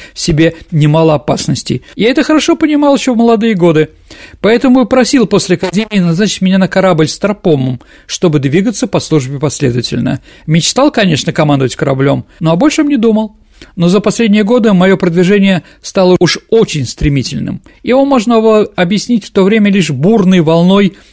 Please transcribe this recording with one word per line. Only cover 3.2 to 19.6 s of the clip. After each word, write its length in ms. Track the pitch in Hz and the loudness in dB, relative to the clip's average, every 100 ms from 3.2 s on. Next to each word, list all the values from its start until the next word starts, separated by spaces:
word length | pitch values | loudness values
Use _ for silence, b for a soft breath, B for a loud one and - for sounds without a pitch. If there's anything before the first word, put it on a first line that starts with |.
| 233 220 226 | 2 2 0
годы. 360 | 190 170 156 147 B B B B B | 0 2 2 -2 B B B B B
Поэтому 400 | 202 233 262 262 | 0 2 2 2
и 40 | 226 | 2
просил 400 | 262 240 269 208 | 0 2 2 0
после 260 | 196 - | 0 0
академии 460 | 175 185 180 220 202 | -2 -2 -2 -2 -2
назначить 400 | 170 165 214 - | 0 0 -2 -2
меня 180 | 185 190 | 0 0
на 80 | 185 | 0
корабль 400 | 190 185 160 156 | 0 2 2 0
с 60 | |
старпомом, 680 | - 202 208 185 139 131 123 B B B | -2 -4 -2 0 0 -2 -6 B B B
чтобы 340 | - 175 147 | -4 -2 0
двигаться 480 | 135 170 220 - 226 | 0 0 0 -2 -4
по 100 | 160 | -4
службе 400 | - 156 127 139 | -2 -2 -2 -6
последовательно. 840 | 147 - 127 120 - 127 - 143 B B B | -6 -2 -4 -2 -4 -4 -4 -6 B B B
Мечтал, 440 | 165 - 247 285 | -2 0 0 0
конечно, 420 | 240 190 147 - | 0 0 -2 -4
командовать 440 | - 147 139 131 - | -2 0 0 -2 -4
кораблём, 480 | 135 135 139 131 - b | -4 -2 -2 -2 -6 b
но 100 | 160 | -2
о 60 | 170 | 0
большем 320 | 294 320 294 | 0 0 -2
не 80 | 269 | 0
думал. 400 | 226 214 220 - _ B B B | 0 0 -4 -10 _ B B B
Но 120 | 175 | 0
за 120 | 202 | 0
последние 420 | 208 - 226 208 | 0 0 0 2
годы 300 | 208 247 220 | 2 2 2
моё 240 | 185 190 190 | 2 2 2
продвижение 640 | 180 170 180 208 196 185 B B | 2 2 2 2 2 0 B B
стало 340 | - 196 185 175 | -6 0 2 2
уж 200 | 175 - - | 0 -4 -2
очень 380 | 226 202 151 120 | 0 0 -2 -8
стремительным. 760 | - 151 139 - - - - - b | -4 -2 -2 -4 -8 -8 -10 -16 b
Его 200 | - 262 | -2 0
можно 360 | 277 262 233 226 | 2 0 0 2
было 280 | 220 214 - | 2 2 0
объяснить 520 | - 175 202 - 233 - | -2 -2 -2 -2 -4 -2
в 40 | |
то 140 | 202 | 0
время 260 | 190 220 | 2 2